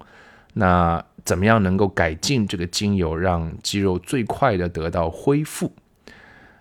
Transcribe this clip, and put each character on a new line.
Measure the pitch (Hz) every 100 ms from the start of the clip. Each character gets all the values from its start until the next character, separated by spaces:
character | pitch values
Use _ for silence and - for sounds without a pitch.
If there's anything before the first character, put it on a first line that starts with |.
| - - - - _
那 | - 92 90 85 82 - -
怎 | - 90
么 |
样 | 101 113
能 | 92 95
够 | 101
改 | - 85
进 | 80 - 139 101
这 | 92
个 | 87
精 | - 104 98
油， | 82
让 | 80 92 87 80 78
肌 | - 101
肉 | 98 90
最 | - 143
快 | 104 - 135 98
的 | 87
得 | 82 80
到 | 90 82
恢 | - - 147
复？ | 151 - 180 - _ _ - - - - - _